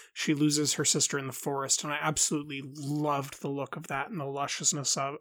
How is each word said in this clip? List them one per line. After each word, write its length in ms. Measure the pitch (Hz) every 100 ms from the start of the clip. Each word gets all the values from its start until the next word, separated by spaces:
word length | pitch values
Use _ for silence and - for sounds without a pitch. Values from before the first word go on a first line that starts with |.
| -
she 200 | - -
loses 400 | 147 151 147 143
her 120 | - 139
sister 320 | 156 - 143
in 80 | 135
the 60 |
forest, 500 | - - 139 135 -
and 80 | 151
I 60 | 147
absolutely 600 | 156 147 - 156 147 139
loved 760 | 139 147 139 147 151 143 139 -
the 80 | 147
look 260 | 139 131 -
of 120 | -
that 220 | 139 151
and 100 | 196
the 40 | 139
lusciousness 720 | 139 139 - 160 147 135 -
of, 220 | 139 147